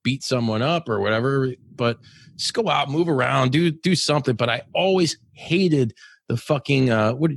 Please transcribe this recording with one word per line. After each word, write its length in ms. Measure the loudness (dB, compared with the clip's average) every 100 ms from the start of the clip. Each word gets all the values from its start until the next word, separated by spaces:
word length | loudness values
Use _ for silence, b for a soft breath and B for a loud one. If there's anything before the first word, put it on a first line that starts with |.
beat 220 | -4 -4
someone 380 | -2 -2 0 0
up 260 | 0 -2 -2
or 100 | -2
whatever, 540 | 0 0 0 0 -2 -6 -12 -4
but 220 | -2 -2 B B B -10
just 160 | -6
go 160 | -2 0
out, 220 | 0 0
move 180 | 0 0
around, 440 | 2 2 2 2
do, 180 | 2 0
do 240 | 0 0
something. 400 | 0 2 0 0
But 160 | 0 0
I 120 | -2 -4
always 420 | -2 2 2 0 -4 _
hated 640 | -14 -2 0 2 2 0 -4 B B -6
the 80 | -6
fucking, 540 | -2 -2 0 2 2
uh, 220 | 2 0
what, 180 | 0 -2